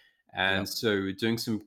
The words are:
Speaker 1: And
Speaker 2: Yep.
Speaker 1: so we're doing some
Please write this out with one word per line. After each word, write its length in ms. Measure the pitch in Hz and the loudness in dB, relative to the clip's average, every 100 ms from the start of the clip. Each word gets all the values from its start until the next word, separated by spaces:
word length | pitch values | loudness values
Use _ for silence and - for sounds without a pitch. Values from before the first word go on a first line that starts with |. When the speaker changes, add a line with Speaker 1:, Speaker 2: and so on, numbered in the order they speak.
| _ _ _ | _ _ _
Speaker 1:
And 340 | 92 95 98 101 | 0 2 2 -2
Speaker 2:
Yep. 20 | |
Speaker 1:
so 220 | - 113 | -2 2
we're 200 | 101 98 | 2 0
doing 260 | 95 113 117 | -2 0 0
some 220 | - 104 | -2 -4